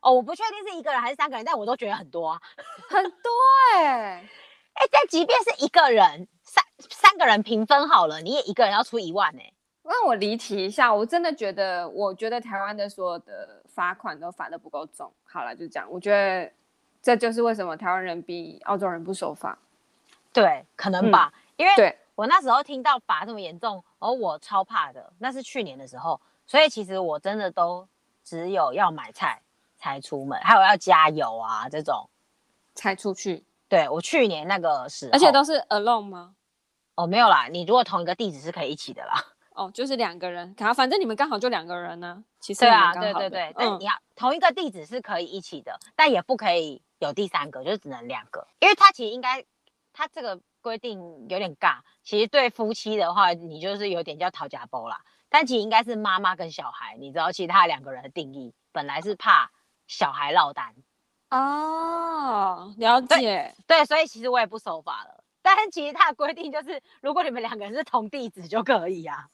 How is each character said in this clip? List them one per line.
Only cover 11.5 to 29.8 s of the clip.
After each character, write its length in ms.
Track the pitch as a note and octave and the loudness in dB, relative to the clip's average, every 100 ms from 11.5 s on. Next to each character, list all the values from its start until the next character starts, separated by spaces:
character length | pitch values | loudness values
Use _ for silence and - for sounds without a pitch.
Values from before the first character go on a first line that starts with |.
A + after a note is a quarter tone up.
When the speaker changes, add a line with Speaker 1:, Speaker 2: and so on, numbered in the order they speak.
Speaker 2:
得， 360 | F#3+ F#3+ F3+ E3+ | -4 -4 -4 -8
我 240 | - G3+ | -4 -6
觉 160 | F#3+ A3 | -4 -6
得 120 | A#3+ | -6
台 200 | A#3 G3+ | -8 -8
湾 160 | G3 G#3 | -8 -8
的 120 | G3+ | -10
所 240 | G3+ F3+ | -6 -8
有 60 | E3+ | -8
的 420 | _ - - G#2 _ | _ -18 -18 -20 _
罚 220 | - F3+ | -6 -6
款 240 | F#3+ G#3+ D3 | -6 -10 -12
都 100 | E3+ | -14
罚 200 | - C3 | -12 -12
得 80 | E3 | -12
不 100 | D#3+ | -12
够 160 | D3 D#3 | -12 -12
重。 260 | - C#3+ _ | -16 -20 _
好 200 | _ E3+ | _ -12
了， 100 | A#2+ | -10
就 140 | A#2 E3 | -10 -12
这 100 | D3+ | -12
样。 100 | G2 | -12
我 120 | F3 | -10
觉 100 | G3 | 0
得 400 | G3+ G3 F#3 D#3+ _ _ _ _ _ | 2 2 -2 -6 _ _ _ _ _
这 160 | - A#3+ | 0 2
就 160 | A#3 | 0
是 80 | A3+ | 0
为 140 | A#3 | 0
什 100 | A3 | 0
么 120 | F3+ D#3+ | -6 -6
台 160 | G3 | -4
湾 100 | F#3 | -2
人 180 | F#3 E3+ | -4 -8
比 380 | E3+ F3 E3 - | -10 -12 -12 -14
澳 120 | - G3+ | -4 -2
洲 120 | F#3+ | -2
人 160 | E3+ | -4
不 100 | E3+ | -8
守 180 | F#3+ F#3 | -6 -6
法。 240 | D3 - - _ _ _ _ _ _ _ | -8 -12 -12 _ _ _ _ _ _ _
Speaker 1:
对， 320 | - G3 C#3+ - | 4 4 2 -8
可 160 | - G3+ | -10 -4
能 220 | F#3 G#3+ | 2 6
吧。 200 | G3+ D3+ | 6 4
Speaker 2:
嗯。 60 | _ _ _ | _ _ _
Speaker 1:
因 80 | F4 | 4
为 60 | G4 | 6
Speaker 2:
对。 200 | F#3+ - _ - | 6 4 _ -6
Speaker 1:
我 100 | A3 | 2
那 140 | F4+ | 4
时 100 | C4+ | 4
候 120 | C#4 | 2
听 200 | C#4+ C#4 | 2 -4
到 160 | B3+ C4 | 0 0
罚 260 | _ D#3 | _ -6
这 80 | G3 | -4
么 80 | A3 | -10
严 160 | F3+ E3+ | -12 -8
重， 160 | A3+ F#3+ _ _ | -8 -8 _ _
然 80 | G3 | -6
后 40 | |
我 240 | B3+ G3 D3+ | -4 -4 -6
超 240 | - G3+ | -2 -2
怕 280 | F#3+ A3 D3+ | 0 -2 -4
的， 200 | C3 - F3+ | -8 -20 _
那 120 | A#3+ | -10
是 120 | C4 | -8
去 200 | B3+ C#4 | -10 -8
年 160 | G3 C3 | -10 -12
的 80 | C3+ | -18
时 100 | B2+ | -10
候， 240 | D#3+ D#3 _ _ | -6 -6 _ _
所 160 | _ C#4 | _ 4
以 80 | D#4 | 4
其 160 | A3+ | 2
实 140 | F#3+ F#3+ | -8 -6
我 200 | F3+ D3+ | -4 -4
真 200 | F#3+ G#3+ | -6 -6
的 120 | G3 | -6
都 360 | E3+ E3+ F3+ F#3+ _ _ _ | -2 -2 -2 -14 _ _ _
只 260 | - E3 F3 | -16 -10 -6
有 220 | F#3+ D3 | -2 -2
要 180 | C3+ F#3+ | 0 -2
买 200 | D#3+ - | -2 -16
菜 280 | - E3+ A#2+ _ _ _ | -6 -6 -6 _ _ _
才 220 | _ | _